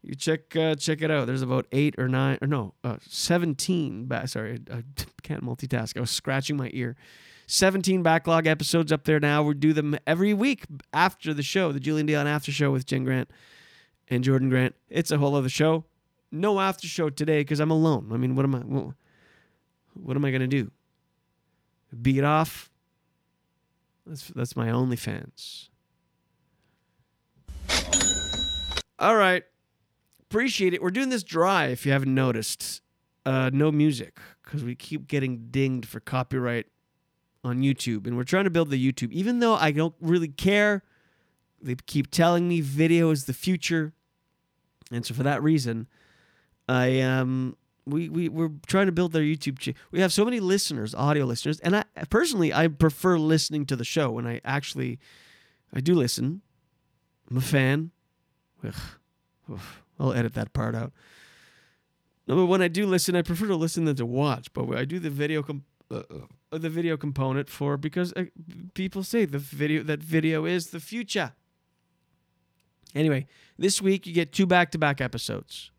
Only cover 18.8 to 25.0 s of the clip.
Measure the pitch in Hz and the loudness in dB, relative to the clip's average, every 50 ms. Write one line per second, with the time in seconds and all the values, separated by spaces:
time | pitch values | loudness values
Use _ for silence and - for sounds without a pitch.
18.8 | - - 135 _ _ _ _ _ _ _ _ _ _ _ _ _ _ _ _ _ | -4 -6 -12 _ _ _ _ _ _ _ _ _ _ _ _ _ _ _ _ _
19.8 | _ _ _ - 185 - 131 139 147 139 131 131 131 127 139 139 110 - _ _ | _ _ _ -14 -8 -4 -2 0 0 0 0 0 0 2 2 0 0 -2 _ _
20.8 | _ _ _ _ _ _ _ _ _ _ _ _ _ _ _ _ _ _ _ _ | _ _ _ _ _ _ _ _ _ _ _ _ _ _ _ _ _ _ _ _
21.8 | _ _ - 117 120 131 135 135 139 147 151 156 160 - - - - _ _ _ | _ _ -14 -2 0 2 2 4 4 4 4 2 2 0 -4 -14 -18 _ _ _
22.8 | _ _ _ _ _ _ _ _ _ _ _ _ _ _ _ _ _ _ _ _ | _ _ _ _ _ _ _ _ _ _ _ _ _ _ _ _ _ _ _ _
23.8 | _ _ _ _ _ - 160 139 - - - 135 123 123 - 131 120 113 117 123 | _ _ _ _ _ -16 -16 -16 -16 -12 -6 -6 -6 -4 -2 -2 -2 0 0 0
24.8 | 127 127 120 117 | 0 0 -2 -4